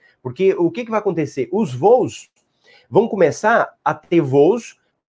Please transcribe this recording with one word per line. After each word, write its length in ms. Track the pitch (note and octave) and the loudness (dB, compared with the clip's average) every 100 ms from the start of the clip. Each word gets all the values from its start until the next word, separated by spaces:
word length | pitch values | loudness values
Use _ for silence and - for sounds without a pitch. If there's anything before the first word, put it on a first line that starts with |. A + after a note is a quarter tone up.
| _ _ | _ _
Porque 320 | B2+ B2+ F#3+ | -14 -2 0
o 160 | E3 E3+ | 2 -2
que 140 | E3+ | -4
que 60 | A3+ | -6
vai 100 | A3 | -4
acontecer? 480 | G#3 E3 C#3 C#3+ A#2+ | -4 -4 -6 -6 -4
Os 200 | G3 E3+ | -4 -4
voos 580 | B2 F#3 B3 F3 - - _ _ _ _ _ - | 0 2 2 0 -8 -20 _ _ _ _ _ -2
vão 160 | C#3 A3+ | 0 0
começar 680 | G3 D#3 - G#3+ A3+ - _ | 2 0 2 0 0 -2 _
a 100 | D3+ | -6
ter 260 | D#3 - E3+ | -6 -2 0
voos 600 | C#3 C#3 D3+ A#3 - _ _ _ | 2 4 4 2 -6 _ _ _